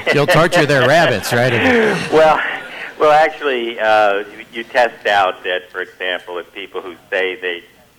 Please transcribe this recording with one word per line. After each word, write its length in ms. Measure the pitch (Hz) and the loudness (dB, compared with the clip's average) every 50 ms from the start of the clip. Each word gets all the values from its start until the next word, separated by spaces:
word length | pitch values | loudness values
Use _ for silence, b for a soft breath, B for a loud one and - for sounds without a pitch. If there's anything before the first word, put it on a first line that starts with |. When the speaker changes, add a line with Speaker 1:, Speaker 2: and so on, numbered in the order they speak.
| - - 151 | -2 -2 0
Speaker 1:
you'll 140 | 147 143 | 0 2
torture 380 | 165 180 151 165 180 175 175 156 | 2 4 2 2 2 2 0 2
their 220 | 131 147 135 123 | 2 2 2 2
rabbits, 460 | 127 147 170 165 147 123 95 - - - | 4 4 4 2 2 0 -4 -4 -2 -2
right? 180 | 120 120 131 | 0 0 0
Speaker 2:
<laughs> 600 | 120 120 247 262 247 233 220 208 190 165 165 - 151 | 0 0 0 2 2 2 2 0 -2 -4 -4 0 2
Well, 280 | 156 160 156 151 - - - - - - B B B B B B - | 4 4 4 4 2 -2 -6 -8 -10 -12 B B B B B B 0
well, 120 | 156 151 | 2 4
actually, 680 | 147 151 160 160 160 - 147 143 131 120 117 117 117 - | 4 4 4 2 0 -4 -4 -4 -4 -2 -4 -6 -6 -2
uh, 400 | 110 110 107 107 107 101 101 101 | 0 2 4 4 4 2 2 0
you, 260 | 104 104 104 110 113 - - | -4 -8 -14 -20 -18 -14 -12
you 100 | 117 113 | -12 -10
test 420 | - - 131 120 113 113 - - | -4 0 0 0 0 -2 -4 -2
out 360 | 110 104 101 95 92 90 - - | 0 2 2 2 0 -2 -4 -6
that, 260 | 95 90 90 - - | -6 -6 -6 -8 -10
for 100 | - 92 | -12 -12
example, 560 | 92 - - - 95 92 90 87 - - 87 | -12 -12 -10 -10 -6 -6 -6 -6 -8 -10 -12
if 140 | 87 85 - - | -12 -12 -14 -16
people 280 | 104 98 90 - 92 | -18 -16 -12 -12 -12
who 140 | 90 92 85 82 _ - | -12 -12 -16 -18 _ -8
say 260 | 104 95 92 92 92 | -6 -4 -4 -4 -6
they, 280 | 90 92 90 87 87 85 _ _ _ _ _ _ | -6 -8 -10 -10 -10 -14 _ _ _ _ _ _